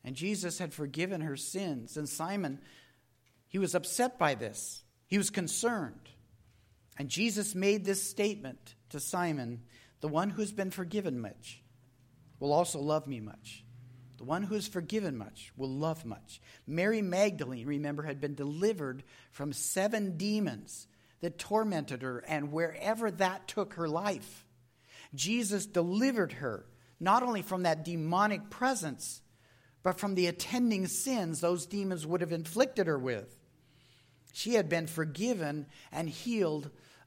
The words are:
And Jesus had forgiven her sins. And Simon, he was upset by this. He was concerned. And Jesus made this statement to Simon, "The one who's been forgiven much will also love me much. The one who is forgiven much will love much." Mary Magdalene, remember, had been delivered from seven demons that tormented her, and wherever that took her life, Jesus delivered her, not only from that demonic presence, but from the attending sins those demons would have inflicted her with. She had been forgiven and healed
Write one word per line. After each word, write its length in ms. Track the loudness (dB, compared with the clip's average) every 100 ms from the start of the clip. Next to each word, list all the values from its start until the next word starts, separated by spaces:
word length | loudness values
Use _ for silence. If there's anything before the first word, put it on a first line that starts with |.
And 120 | -12 -4
Jesus 440 | -2 -2 -2 -4
had 120 | -6
forgiven 500 | -4 -6 -2 -2 -2
her 140 | -2 -4
sins. 640 | -4 -4 -2 -4 -6 -6
And 100 | -6
Simon, 540 | -4 -2 -2 -2 -4 -10 -20 -20 _ _ _ _ _ _
he 100 | 0
was 160 | 2
upset 460 | 0 0 2 0 4
by 160 | 2 2
this. 480 | -4 -6 -10 -12 -16 _ _
He 100 | 2
was 140 | 2
concerned. 760 | 0 0 0 2 0 -2 -6 -18 -20 -20 -20 -20 -20 _ _ _ -8
And 120 | -4
Jesus 460 | 0 0 0 -2 2
made 300 | 4 4 2
this 220 | 0 -2
statement 680 | 0 0 0 -8 -12 -18 -20 _
to 100 | -8
Simon, 640 | -4 0 0 0 -2 -6 -10 -20 -20 _
"The 80 | -2
one 220 | 2 2
who's 240 | 0 -2
been 180 | -2 -4
forgiven 480 | -4 -4 -2 0 -2
much 440 | -4 -10 -16 -18 -20 _ _ _ _ -20 -20 -4
will 140 | 4
also 260 | 6 4 0
love 280 | 0 0 0
me 120 | -6
much. 460 | -8 -12 -16 -18 -18 -20 -20 -20 -20 -14
The 60 |
one 200 | -2 -2
who 120 | 0 -2
is 120 | -2
forgiven 500 | -4 -2 0 0 -2
much 340 | -6 -12 -16 -6
will 140 | -4
love 340 | 0 0 -2 -6
much." 340 | -10 -12 -20 -20 -16 -4
Mary 360 | 0 2 2
Magdalene, 640 | 2 4 4 2 -4 -4 -2
remember, 360 | -2 -2 -2
had 180 | -4 -4
been 140 | -4 -2
delivered 680 | -4 2 2 2 -4 -6 -12 -20 -18
from 220 | -8 -6
seven 640 | -4 -2 2 2 2 0 0
demons 720 | 0 2 2 -2 -8 -16 -16 _ _ _
that 200 | -6 -6
tormented 640 | 0 2 2 0 -2 -4
her, 160 | -4 -6
and 320 | -4 -2 -2
wherever 600 | 0 -2 0 -2 0 0
that 360 | 2 2 2 -4
took 260 | -2 -2
her 160 | -2 0
life, 560 | 0 0 -2 -6 -18 -20 _ _ _ _ -20 -14
Jesus 520 | -4 2 2 2 0 2
delivered 680 | 2 4 4 4 4 2
her, 340 | 0 -4 -4 -8 -20 -20 0
not 240 | 4 6
only 180 | 4 0
from 220 | 0 2
that 200 | 2 2
demonic 680 | 0 -2 2 4 4 2 -4
presence, 720 | 0 0 2 -2 -6 -8 -12 -16 _ _ -20 _ _
but 180 | -2 0
from 160 | 0 2
the 120 | 2
attending 600 | 2 -2 2 4 4 2
sins 520 | 0 0 0 0 2
those 260 | 2 2 0
demons 400 | -2 -2 -2 0
would 160 | 0
have 100 | 0
inflicted 560 | -2 0 2 4 4 2
her 120 | 2
with. 400 | 0 -2 -6 -14 _ _ _ -20 -20 _ _ _ -16
She 200 | -6 2
had 140 | 4 4
been 180 | 0 0
forgiven 840 | -2 -2 0 0 0 0 -4 -8 -14 -10
and 180 | -6 -4
healed 600 | -4 -2 2 2 0 -4 -14 -20 -16